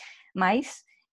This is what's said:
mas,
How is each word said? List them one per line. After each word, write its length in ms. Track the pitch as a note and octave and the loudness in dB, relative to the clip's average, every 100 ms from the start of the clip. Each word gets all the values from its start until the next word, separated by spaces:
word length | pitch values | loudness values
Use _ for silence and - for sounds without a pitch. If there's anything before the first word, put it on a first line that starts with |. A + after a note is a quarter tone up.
| - - - F#3+ | -20 -20 -8 0
mas, 480 | F#3+ A#3 - - _ _ _ | 2 2 0 -10 _ _ _